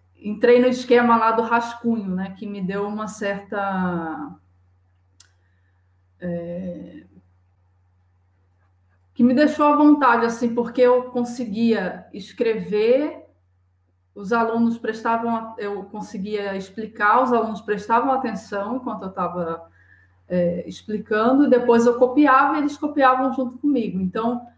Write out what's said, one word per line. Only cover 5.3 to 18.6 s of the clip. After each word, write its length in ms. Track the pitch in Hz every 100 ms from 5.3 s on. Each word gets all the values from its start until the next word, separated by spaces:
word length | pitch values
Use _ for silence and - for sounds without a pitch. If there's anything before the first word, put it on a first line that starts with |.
| _ _ _ _ _ _ _ _ _
é, 840 | 180 170 170 175 185 - - - - - _ _ _ _ _ _ _ _ _ _ _ _ _ _ _ _ _ _ _
que 80 | -
me 120 | 240
deixou 320 | 254 302 302 294
à 100 | 294
vontade, 500 | 302 285 262 233 233
assim, 280 | 233 240
porque 260 | 233 233 -
eu 240 | 247 247
conseguia 1000 | 247 247 240 - 233 202 233 208 185 - -
escrever, 1120 | 202 190 - 226 214 175 208 220 262 302 - - _ _ _ _ _ _ _ _
os 180 | 202 196
alunos 460 | 233 226 226 233 -
prestavam 560 | 220 220 233 233 233 226
a-, 180 | 226 -
eu 260 | 202 202
conseguia 720 | 196 214 185 208 196 208 202 190
explicar, 640 | 190 - 220 - 208 233
os 100 | 254
alunos 280 | 240 214 208
prestavam 520 | - 202 - 233 269
atenção 640 | 254 247 196 - 202